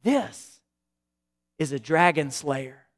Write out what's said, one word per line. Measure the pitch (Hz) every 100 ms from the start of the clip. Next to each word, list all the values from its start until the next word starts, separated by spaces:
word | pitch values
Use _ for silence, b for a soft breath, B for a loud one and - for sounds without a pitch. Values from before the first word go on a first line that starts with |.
This | 226 277 185 - - - _ _ _ _ _ _ _ _ _ _
is | 156
a | 139
dragon | 113 160 175 156 143
slayer. | 131 147 135 131 131 _